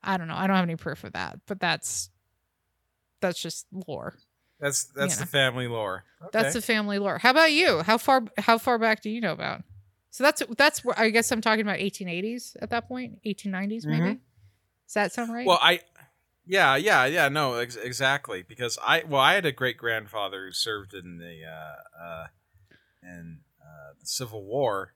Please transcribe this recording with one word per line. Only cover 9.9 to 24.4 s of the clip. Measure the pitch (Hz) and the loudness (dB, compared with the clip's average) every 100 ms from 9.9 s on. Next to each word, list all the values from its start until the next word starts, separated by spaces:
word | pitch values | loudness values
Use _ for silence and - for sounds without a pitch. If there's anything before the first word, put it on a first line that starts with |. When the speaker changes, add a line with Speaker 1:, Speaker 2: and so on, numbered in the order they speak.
| _ _ | _ _
Speaker 1:
So | - | 2
that's, | 269 311 254 226 | 2 2 -6 2
that's | 285 - 240 | 2 2 -4
where, | - | 2
I | 226 | 2
guess | 220 233 | 4 2
I'm | 233 | 0
talking | 220 220 | 2 0
about | 208 190 | 0 -2
eighteen | 196 - 180 | -4 -6 -8
eighties | 170 208 247 - - | -6 -6 -8 -12 -12
at | 226 | -6
that | 233 240 | -4 -4
point, | 254 247 - - | -10 -10 -10 -8
eighteen | 202 202 | -6 -4
nineties | 185 202 220 151 | -4 -4 -6 -2
maybe? | 156 | 0
Speaker 2:
Mm-hmm. | 175 254 _ _ _ _ _ _ _ | 0 -2 _ _ _ _ _ _ _
Speaker 1:
Does | |
that | - 202 | -2 -2
sound | - 233 | -2 -6
right? | 233 240 | -4 2
Speaker 2:
Well, | 175 | 4
I, | 160 180 - _ - _ _ _ - | 6 4 -2 _ -20 _ _ _ -2
yeah, | 190 156 135 | 4 6 6
yeah, | 196 170 127 | 6 6 6
yeah, | 170 147 | 4 2
no, | 147 139 120 | 2 0 -2
ex-, | 120 117 | -4 -6
exactly, | 117 123 135 139 - 95 90 | -10 -2 0 0 -4 -10 -10
because | 107 123 - | -8 -6 -4
I, | 117 160 | 2 2
well, | 160 139 | 2 4
I | 135 | 4
had | 190 170 | 4 0
a | |
great | 127 127 113 | -2 -4 -2
grandfather | 117 113 107 110 101 95 95 | -4 -4 -4 -6 -6 -6 -10
who | |
served | 87 117 107 98 | -6 -4 -6 -8
in | 101 90 85 | -16 -16 -16
the, | 85 82 80 | -16 -18 -16
uh, | 80 78 73 - - | -16 -16 -18 -20 -18
uh, | 85 80 80 _ _ _ _ _ _ _ | -14 -14 -14 _ _ _ _ _ _ _
in, | 90 87 85 78 _ _ | -20 -18 -18 -18 _ _
uh, | 73 76 71 71 | -20 -20 -20 _
the | - | -10
Civil | - 123 110 | -10 -8 -12